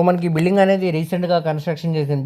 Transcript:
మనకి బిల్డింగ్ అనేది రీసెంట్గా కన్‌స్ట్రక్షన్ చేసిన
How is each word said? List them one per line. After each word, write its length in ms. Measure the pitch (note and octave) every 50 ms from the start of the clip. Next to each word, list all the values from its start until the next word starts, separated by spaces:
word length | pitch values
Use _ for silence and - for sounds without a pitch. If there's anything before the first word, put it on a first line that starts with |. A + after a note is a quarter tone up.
| E3+ F3+
మనకి 220 | F3+ F3 E3+ F3 D#3+
బిల్డింగ్ 260 | D#3 E3+ F3+ G3 G3+ F#3+
అనేది 240 | F#3+ G3 F#3+ F#3 F3+ D#3 D#3
రీసెంట్గా 420 | D#3+ D#3 F#3+ F3+ F3+ E3+ F3 E3+ D#3 D#3+
కన్‌స్ట్రక్షన్ 480 | D3+ D3+ D3 F3 D#3 D3+ E3 E3 D#3+ D#3
చేసిన 220 | C#3+ C#3 D3 C#3 C3+